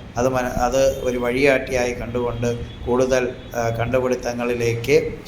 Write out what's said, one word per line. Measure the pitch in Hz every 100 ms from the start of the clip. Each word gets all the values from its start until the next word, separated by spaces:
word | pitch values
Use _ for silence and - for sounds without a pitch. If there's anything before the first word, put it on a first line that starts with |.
| - 117
അത് | 127
മന-, | 127 127
അത് | 123 123 131 135 135
ഒരു | 127 123
വഴികാട്ടിയായി | 120 127 143 131 131 127 123
കണ്ടുകൊണ്ട് | 120 110 123 120 117 120 120 117 - 123
കൂടുതൽ, | 123 131 127 127 - - 120
ആ, | 113
കണ്ടുപിടുത്തങ്ങളിലേക്ക് | 113 117 127 127 123 120 120 120 120 117 117 117 156 - -